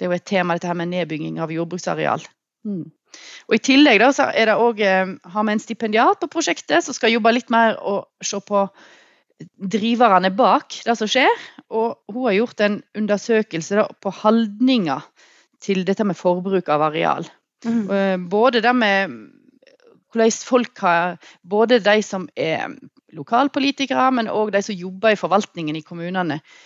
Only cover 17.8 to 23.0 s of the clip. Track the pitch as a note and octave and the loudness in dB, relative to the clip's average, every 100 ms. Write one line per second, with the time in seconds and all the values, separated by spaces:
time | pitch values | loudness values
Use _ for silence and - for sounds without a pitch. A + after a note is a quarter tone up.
17.8 | G3 G3 G3 F#3 F3 G#3 B3+ A#3+ A#3 B3 | -2 0 0 -2 -2 2 2 4 2 2
18.8 | G#3+ G3 F#3+ A#2+ G2 _ _ _ _ _ | 2 2 0 -8 -16 _ _ _ _ _
19.8 | _ _ _ A3+ A3+ - - B3 A3 - | _ _ _ 2 2 0 0 0 0 -2
20.8 | F#3+ E3+ F3+ F3 - - F3 G#3 A3+ B3 | 0 2 0 -6 -16 -20 -4 0 4 4
21.8 | G3 G#3+ G3+ F#3+ F#3 - D#3 D3 - - | 4 2 0 -8 -8 -6 -4 -4 -6 -12
22.8 | - _ | -20 _